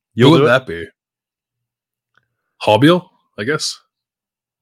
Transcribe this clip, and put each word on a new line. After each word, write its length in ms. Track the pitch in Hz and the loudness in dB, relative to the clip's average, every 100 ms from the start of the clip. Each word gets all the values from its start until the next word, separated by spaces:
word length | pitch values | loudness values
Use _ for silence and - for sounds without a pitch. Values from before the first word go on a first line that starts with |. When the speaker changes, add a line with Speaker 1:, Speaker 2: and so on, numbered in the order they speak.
| _ | _
Speaker 1:
You'll 160 | 113 135 | 0 2
Speaker 2:
who 20 | |
would 40 | 135 | 4
Speaker 1:
do 60 | 143 | 2
it? 20 | |
Speaker 2:
that 180 | 131 - | 0 -4
be? 200 | 85 82 _ _ _ _ _ _ _ _ _ _ _ _ _ _ _ _ - | -14 -14 _ _ _ _ _ _ _ _ _ _ _ _ _ _ _ _ -8
Hobbiel, 480 | - 110 151 175 - _ _ - | -2 2 2 0 -4 _ _ -12
I 60 | |
guess. 360 | 113 156 - - _ _ _ _ _ _ _ _ | -8 -8 -10 -14 _ _ _ _ _ _ _ _